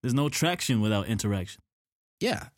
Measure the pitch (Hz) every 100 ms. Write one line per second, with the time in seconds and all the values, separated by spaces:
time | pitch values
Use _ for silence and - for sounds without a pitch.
0 | 127 127 147 - 160 175 - 120 107 107
1 | 98 110 104 101 90 - _ _ _ _
2 | _ _ 214 - -